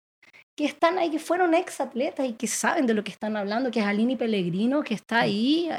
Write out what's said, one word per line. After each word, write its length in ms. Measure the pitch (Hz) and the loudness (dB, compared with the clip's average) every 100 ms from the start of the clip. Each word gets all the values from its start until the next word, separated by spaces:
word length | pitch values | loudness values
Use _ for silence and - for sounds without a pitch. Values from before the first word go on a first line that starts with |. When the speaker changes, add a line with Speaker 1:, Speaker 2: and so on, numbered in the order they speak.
| _ _ - - - - | _ _ -20 -20 -20 -4
Speaker 1:
que 100 | 294 | -4
están 320 | - 339 370 | 2 2 2
ahí, 120 | 339 | 0
que 80 | 302 | -2
fueron 340 | - 349 359 | -2 2 4
ex 280 | 320 370 - | 4 0 -6
atletas 440 | 269 233 294 - 262 | -6 -2 -4 -2 -4
y 60 | |
que 120 | 226 220 | -2 -4
saben 400 | - 240 - 254 | 0 0 2 2
de 80 | |
lo 80 | 214 | 2
que 80 | 196 | -2
están 260 | - 214 214 | -8 -6 -4
hablando, 360 | 202 220 262 | -4 -2 -2
que 80 | 226 | 0
es 60 | 202 | 0
Aline 300 | 208 233 262 | 2 0 0
Pellegrino, 680 | 240 208 175 180 233 285 | 0 0 0 0 0 0
que 100 | 302 | -2
está 280 | 202 - 233 | -6 -2 0
Speaker 2:
Sí. 20 | |
Speaker 1:
ahí 460 | 226 202 240 320 339 | 2 2 2 2 0